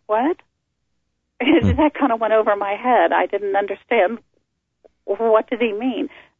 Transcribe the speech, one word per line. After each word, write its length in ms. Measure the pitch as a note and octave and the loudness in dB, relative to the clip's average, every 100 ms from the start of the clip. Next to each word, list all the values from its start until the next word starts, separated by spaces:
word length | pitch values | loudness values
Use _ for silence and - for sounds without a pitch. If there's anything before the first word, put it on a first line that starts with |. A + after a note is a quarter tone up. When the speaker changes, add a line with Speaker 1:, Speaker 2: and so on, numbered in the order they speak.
| - | -4
Speaker 1:
"What?" 320 | G#3+ C#4 F4+ | -2 -2 -4
<laughs> 60 | _ _ _ _ _ _ _ _ _ _ | _ _ _ _ _ _ _ _ _ _
Speaker 2:
Hmm. 280 | B3 D#4+ A3 D3+ | 0 2 2 2
Speaker 1:
That 180 | D4+ - | 0 0
kinda 200 | C#4 A3+ | -2 0
went 180 | A3 | 2
over 220 | A3 G#3+ G3+ | 2 2 -2
my 180 | G3+ G3+ | -4 -4
head. 360 | B3 A3+ E3+ | 2 2 4
I 140 | E3+ F#3 | 0 -2
didn't 300 | G3+ G3+ G3 | -4 -2 -2
understand 640 | G3+ G3 _ A#3 F#3 A#3 _ _ _ _ _ _ _ _ - | -4 -8 _ 0 0 -2 _ _ _ _ _ _ _ _ -8
what 440 | G3+ A3+ A3 - | -2 2 2 2
did 100 | A3 | -4
he 120 | A#3 | -4
mean, 340 | G3+ B3+ A#3 - - - | -2 -6 -6 -8 -12 -20